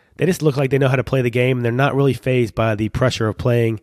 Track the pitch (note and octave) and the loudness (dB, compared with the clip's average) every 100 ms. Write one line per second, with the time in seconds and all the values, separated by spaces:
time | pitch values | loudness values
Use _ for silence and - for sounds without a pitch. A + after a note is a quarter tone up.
0 | _ - D#3 F3+ D3+ C3 C3+ C3+ C3+ C3 | _ -2 -2 0 -2 -2 -2 0 2 0
1 | A#2+ C3+ B2 B2 B2+ B2+ A#2+ A#2+ C#3 C3+ | 0 0 0 0 0 0 0 0 0 2
2 | C#3 A#2+ C3 B2+ A#2 - A2+ G#2+ A2 - | 0 0 0 0 0 0 -2 0 -2 0
3 | B2+ - A2 G2+ B2+ A#2+ A#2 A2 | 0 0 -2 -2 0 2 0 -2